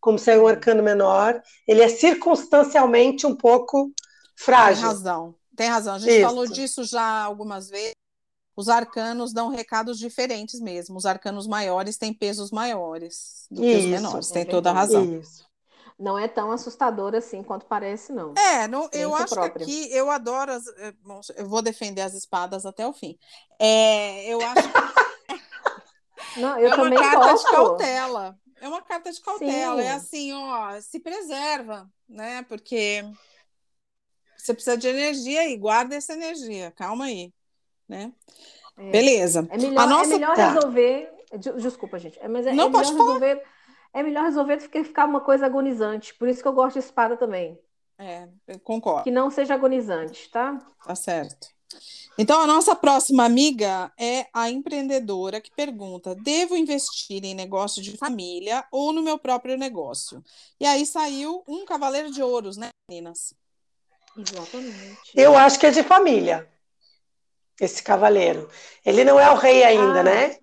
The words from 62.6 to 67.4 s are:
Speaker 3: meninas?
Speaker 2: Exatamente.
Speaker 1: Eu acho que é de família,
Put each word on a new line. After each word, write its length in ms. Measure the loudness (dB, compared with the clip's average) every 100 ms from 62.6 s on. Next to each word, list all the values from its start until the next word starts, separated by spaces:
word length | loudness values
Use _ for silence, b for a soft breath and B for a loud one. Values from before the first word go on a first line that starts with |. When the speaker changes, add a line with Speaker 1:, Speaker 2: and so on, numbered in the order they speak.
| -16 _ _
Speaker 3:
meninas? 440 | -18 -16 -14 -14 _ _ _ _ _ _ _ _ -12
Speaker 2:
Exatamente. 800 | -12 -12 -14 -14 -14 -16 -20 -20 -6
Speaker 1:
Eu 220 | 6 8 10
acho 220 | 8 8
que 80 | 6
é 40 |
de 120 | 6
família, 640 | 6 6 6 4 2 -4 -6 _ _ _ _ _ _ _ _ _